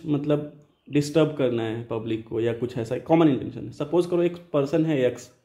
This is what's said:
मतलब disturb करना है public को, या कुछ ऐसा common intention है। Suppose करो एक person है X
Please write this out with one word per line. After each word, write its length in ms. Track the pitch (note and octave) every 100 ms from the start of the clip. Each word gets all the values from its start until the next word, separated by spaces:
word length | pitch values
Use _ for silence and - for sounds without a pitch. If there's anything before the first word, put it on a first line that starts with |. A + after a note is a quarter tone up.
| D#3+
मतलब 460 | C#3+ D3 D3 - - _ _ -
disturb 480 | D3 C#3+ D#3+ D3+ D3
करना 260 | B2+ A#2
है 200 | A2+ A#2 A#2
public 400 | A2+ A2+ A2 -
को, 120 | A#2
या 120 | A#2
कुछ 240 | A#2 A#2+ B2+
ऐसा 200 | A2+ B2+
common 300 | - D#3+ D#3
intention 300 | A#2 - -
है। 120 | A#2+
Suppose 340 | - C#3+ E3+ F3
करो 160 | F3
एक 140 | F3 F3 -
person 320 | D3 C#3 D#3+ D#3+
है 140 | C#3 B2
X 240 | A#2+ - _